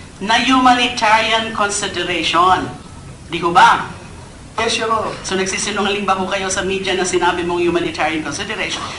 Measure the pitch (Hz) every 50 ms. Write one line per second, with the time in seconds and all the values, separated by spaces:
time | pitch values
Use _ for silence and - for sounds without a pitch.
0 | - - - - 190 214 233 247 240 262 262 262 254 247 247 247 240 233 - -
1 | 226 214 220 220 226 226 226 226 226 226 214 214 208 202 202 - 202 190 - 175
2 | 180 180 175 165 156 - - 165 180 - - - - - - - - - - -
3 | - - - - - - 170 170 175 175 175 190 226 - - - - - - -
4 | - - - - - - - - - - - 220 226 226 226 226 226 226 226 214
5 | - - - - - - 190 190 190 190 214 196 - 214 214 208 202 196 202 208
6 | 202 185 190 190 185 185 196 190 190 185 - 202 185 190 190 190 190 190 180 185
7 | 196 190 180 175 170 180 180 180 170 175 175 175 175 175 170 170 175 165 151 175
8 | 160 156 160 156 151 143 - - 208 208 214 190 160 156 - - - - -